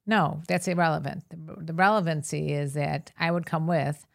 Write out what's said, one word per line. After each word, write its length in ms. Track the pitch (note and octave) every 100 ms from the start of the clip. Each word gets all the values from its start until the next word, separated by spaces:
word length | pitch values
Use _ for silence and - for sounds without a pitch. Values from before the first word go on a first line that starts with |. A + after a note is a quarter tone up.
| G3+
No, 360 | G#3+ D3+ D3+ E3+
that's 180 | F3+ F3+
irrelevant. 580 | F3 E3 D3+ C#3+ C#3+ -
The, 340 | E3 D#3+ -
the 120 | D#3+
relevancy 800 | E3 G3 G#3+ E3 D#3 - D3+ D3+
is 220 | C#3+ C#3+
that 380 | D3 C#3+ C#3+ - -
I 120 | E3+
would 160 | F3 E3
come 200 | D#3+ D#3+
with, 400 | E3 C#3 D3+ -